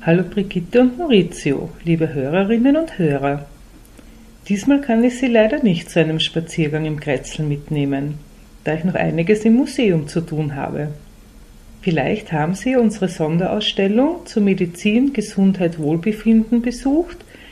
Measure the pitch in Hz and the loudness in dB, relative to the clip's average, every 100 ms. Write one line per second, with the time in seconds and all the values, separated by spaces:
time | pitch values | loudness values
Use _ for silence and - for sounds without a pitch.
0 | 165 175 175 208 196 185 170 240 254 247 | 2 2 2 -4 -4 -4 0 4 4 2
1 | 339 214 - - 151 135 165 - 165 165 | 2 4 4 -2 -2 -2 -6 -6 -2 0
2 | 160 135 131 180 196 233 262 302 330 - | 0 -2 -2 0 0 2 4 2 0 0
3 | 160 139 139 143 - - - - - - | 0 0 -2 -4 -8 -20 -20 -20 -20 -20
4 | - - - - - 202 269 277 277 226 | -20 -20 -20 -12 -4 -2 2 2 2 2
5 | 247 247 262 226 214 302 226 165 - 175 | 2 2 2 4 4 2 2 0 0 0
6 | 156 160 156 165 165 - 147 151 156 147 | 2 0 -2 -4 -4 -2 -2 -2 -4 -4
7 | 151 131 - - 151 143 - 151 139 139 | -2 -4 -4 -6 -4 -4 -4 -2 -2 -2
8 | 143 147 - - - - 156 160 180 - | -4 -8 -14 -20 -20 -10 -6 -2 -2 -2
9 | 165 160 170 214 233 233 285 - 220 165 | -2 0 2 2 4 4 2 0 2 2
10 | 143 170 165 156 151 139 - 143 147 147 | -2 -4 -4 -4 -4 -4 -6 -6 -6 -10
11 | - - - - - - - - 190 160 | -18 -20 -20 -20 -20 -20 -20 -10 -4 -2
12 | 131 214 - 156 156 190 254 262 220 208 | 0 -2 -4 -2 -2 -2 0 2 2 0
13 | 185 - 156 170 185 214 - - 196 214 | -4 -2 -2 0 0 -2 -2 0 0 2
14 | 294 349 - 220 202 190 175 - 214 220 | 0 -2 -4 0 2 2 -2 -2 0 2
15 | 277 226 214 - 196 185 170 165 147 170 | 2 -2 -4 0 2 2 -2 -2 -2 -2
16 | 220 214 226 226 220 240 240 240 269 294 | -2 -2 2 2 4 0 0 -2 0 0
17 | 339 - - - - | 0 -6 -20 -20 -20